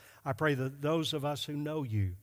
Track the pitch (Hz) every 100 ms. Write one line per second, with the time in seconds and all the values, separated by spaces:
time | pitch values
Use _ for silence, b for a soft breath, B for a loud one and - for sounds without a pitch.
0 | B B - - 156 135 135 143 143 160
1 | 156 151 143 143 - 147 151 156 127 107
2 | 92 90